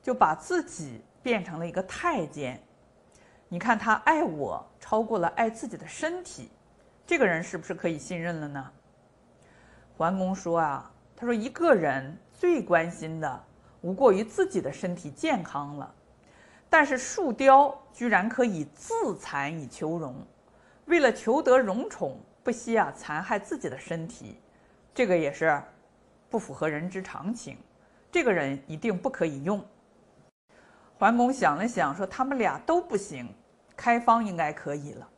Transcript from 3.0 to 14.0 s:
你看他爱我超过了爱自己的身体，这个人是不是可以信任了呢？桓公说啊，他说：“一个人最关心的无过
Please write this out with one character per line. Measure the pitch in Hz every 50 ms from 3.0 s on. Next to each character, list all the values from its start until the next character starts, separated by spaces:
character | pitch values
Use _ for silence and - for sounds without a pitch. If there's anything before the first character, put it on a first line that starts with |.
| _ _ _ - _ _ _ _ _ _
你 | 175 175
看 | 196 240 233
他 | 214 208 226 214 - -
爱 | 294 320 302 349
我 | 226 160 147 135 101 80 - - - _ _
超 | - - 220 220 226
过 | 220 226 190
了 | 170 170 -
爱 | - 233 220
自 | 220 - -
己 | 226 185
的 | - -
身 | 165 - - 302 320 349 370 349
体， | - - - 120 - _ _ _ _ _ _ _ _ _ _ _
这 | - 349
个 | 302 254
人 | 190 170 160 180
是 | - -
不 | 170 -
是 | - 185
可 | - - 175
以 | 165 143
信 | - - 180
任 | 170 165 175 170 156
了 | 151
呢？ | 147 143 139 131 131 _ - _ _ _ _ _ _ _ _ _ _ _ _ _ _ _ - _ - - - - _ _
桓 | - 160 170 190
公 | 190 185 185 190
说 | 185 - 170 170
啊， | 165 160 147 139 131 - - _ _ _ _ _
他 | - 233
说 | 240 240
：“一 | 214 214 269
个 | - - 330 339 269
人 | 190 160 143 131 135 135 135 165 - _ _
最 | _ - - 359 349 277 180
关 | 165 175 165 165 175
心 | 170 - 160 160 160 160
的 | 156 143 123 - - _ - _ _ - _ _
无 | - 170
过 | 190 185